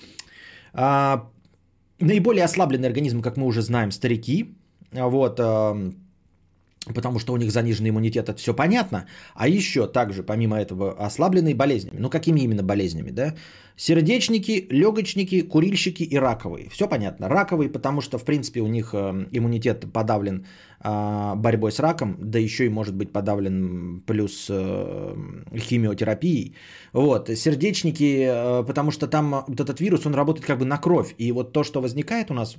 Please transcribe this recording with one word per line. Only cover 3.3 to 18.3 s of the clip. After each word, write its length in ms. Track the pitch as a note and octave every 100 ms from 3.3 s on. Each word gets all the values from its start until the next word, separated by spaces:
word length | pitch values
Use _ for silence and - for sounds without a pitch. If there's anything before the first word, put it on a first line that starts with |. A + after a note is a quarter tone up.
| B2+
мы 100 | C3
уже 160 | A2+
знаем, 280 | A2+ A#2+ G#2
старики. 640 | F#2+ B2+ A#2 A#2 D#3+ A#3 - _ _ -
А, 140 | B2+ B2+
вот, 320 | C3 B2+ -
ам, 540 | A#2 A2 G#2+ G#2 F#2 - - _ _ _ _ _ _ - -
потому 240 | A#2 A#2+ A#2
что 120 | A2+
у 40 | B2
них 140 | A2+
заниженный 380 | A#2 A#2 G#2+ A2
иммунитет, 380 | A2 A2+ A#2 A2
это 80 | -
все 180 | -
понятно. 520 | A2 D#3+ A#3+ F#3+ F#2+ - - -
А 140 | - B2
еще 380 | G3 - C#3 G#2
также, 360 | B2+ A2 F#2+
помимо 340 | F#2 A2 A2+ G#2+
этого, 340 | G2 F#2 G2 - -
ослабленные 480 | - F3 F#3 D#3+
болезнями. 440 | A#2+ C#3 A#2+ F#2 -
Ну, 100 | A#2+
какими 300 | D#3+ E3 D#3
именно 220 | B2 G#2+
болезнями, 480 | F#2 G2+ F#2 D#2+ -
да? 240 | - D3 D#3 - - - -
Сердечники, 920 | - E3 D#3 A#3+ B3 A3+ G#3+ G#3+ F#3
легочники, 720 | C3 G3+ G#3+ F#3+ G3 F#3 F#3
курильщики 600 | - D#3 E3 F#3+ F#3 D#3+
и 160 | D#3+ C#3
раковые. 500 | C3 A2+ F2+ E2 -
Все 180 | - G#3+
понятно. 400 | C3 F#3 - F#2+
Раковые, 400 | E3+ F#3+ E3+ C#3
потому 300 | - C3+ C#3+
что, 160 | C3+ A#2+
в 60 |
принципе, 360 | -